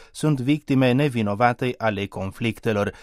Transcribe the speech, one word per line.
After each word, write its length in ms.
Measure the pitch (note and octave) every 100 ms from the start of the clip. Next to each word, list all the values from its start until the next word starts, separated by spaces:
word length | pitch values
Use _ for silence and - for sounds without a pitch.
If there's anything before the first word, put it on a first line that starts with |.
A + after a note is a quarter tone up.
| -
sunt 280 | - D#3 C3+
victime 520 | B2 D3+ - C3+ C3
nevinovate 840 | B2 D3 A#2+ G#2 G2+ B2 A#2+ B2+ -
ale 280 | A2 G2 G2
conflictelor”, 840 | G#2 F#2+ - A#2 G#2 A#2 G#2 G2+ -